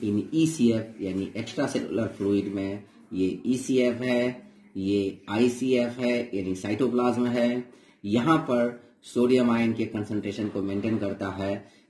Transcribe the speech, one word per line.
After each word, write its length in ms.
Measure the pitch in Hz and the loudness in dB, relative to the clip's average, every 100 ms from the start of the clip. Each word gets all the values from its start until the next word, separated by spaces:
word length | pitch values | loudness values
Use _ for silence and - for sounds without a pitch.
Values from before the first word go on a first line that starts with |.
in 180 | 104 104 - | 0 0 0
E 120 | 160 156 | 2 2
C 140 | - 117 | 4 4
F 120 | 110 107 - | 4 -2 -6
यानी 320 | 95 95 95 110 | -4 -2 -4 -6
एक्स्ट्रा 300 | 117 - 131 | -6 -4 -2
सेलुलर 400 | 123 117 101 101 | -2 -2 -2 -2
फ्लूइड 480 | - 98 101 98 | -2 0 2 0
में, 300 | 98 98 104 - - - | -4 -4 -6 -12 -20 -10
ये 300 | 90 92 - 117 | -2 -2 0 -2
ईसीएफ़ 560 | 127 - 127 123 117 | -2 2 2 2 0
है, 400 | 127 123 123 123 - - - 98 | 0 2 0 -4 -14 -20 -14 -6
ये 460 | 98 101 98 - - | 0 0 0 -4 -4
आईसीएफ़ 720 | 107 123 120 131 127 120 131 | 2 2 2 2 2 2 0
है 300 | 123 120 - | 0 0 -2
यानी 200 | 98 92 | -4 -4
साइटोप्लाज्म 720 | 92 101 107 123 120 123 117 120 | -4 -4 0 0 2 2 2 0
है। 500 | 120 120 123 - - - _ | 2 2 0 -6 -16 -20 _
यहाँ 340 | 101 117 156 156 | -2 0 4 2
पर 440 | - 120 120 117 - _ | 2 0 0 -2 -16 _
सोडियम 480 | - 123 123 127 120 | -6 0 4 4 4
आयन 220 | 117 113 | 4 2
के 120 | 113 | 0
कंसंट्रेशन 640 | 110 107 104 104 104 107 104 | -2 -4 -4 -4 -4 -4 -4
को 140 | 101 | -2
maintain 360 | 98 98 110 113 | -2 -2 -2 -2
करता 300 | 98 95 98 | -2 -4 -6
है। 400 | 95 98 104 - - _ | -4 -4 -4 -8 -20 _